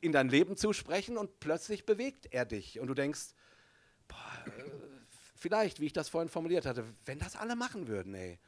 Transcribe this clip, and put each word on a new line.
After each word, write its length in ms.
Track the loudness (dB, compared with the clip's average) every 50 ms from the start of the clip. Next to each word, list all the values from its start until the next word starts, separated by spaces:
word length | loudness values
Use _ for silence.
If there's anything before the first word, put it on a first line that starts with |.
in 120 | 0 4 6
dein 160 | 6 6 8
Leben 280 | 8 8 8 6 4
zusprechen 600 | 2 2 2 2 2 -2 0 0 0 0 0 -4
und 240 | -4 -4 -6 -8 _
plötzlich 460 | -2 0 0 0 0 -4 -6 -6 2
bewegt 400 | 2 2 2 2 -2 -4 -6 -18 -4
er 140 | 0 0 0
dich. 360 | 0 -2 -6 -6 -8 -10 -6
Und 80 | -4 -2
du 60 | 0
denkst, 400 | 2 2 0 0 -2 -6 -12 -14 _ _ -20 -20 _ -20 _ _ _ _ _ _ _ _ _
„Boah, 80 | -16 -14 -12 -12 -12 -10 -12
äh, 240 | -12 -12 -12 -12 -12 -12 -12 -14 -16 -18 -20 -20 -20 -20 -20 -20 -20 _
vielleicht, 440 | -6 -2 2 4 4 4 4 2 0
wie 60 | -4
ich 60 | -2 0
das 160 | -2 -2 0
vorhin 200 | 0 -2 -2 0
formuliert 380 | -2 -4 0 2 2 2 2
hatte, 180 | 2 -2 -4 -4 -8 -10 -14 -10
wenn 140 | -10 -6 -6
das 180 | -6 -6 -6
alle 200 | -6 -6 -4 -4
machen 300 | -2 -4 -4 -4 -6 -4 -2
würden, 260 | -2 -4 -2 -4 -6
ey, 240 | -8 -8 -8 -10 -12 _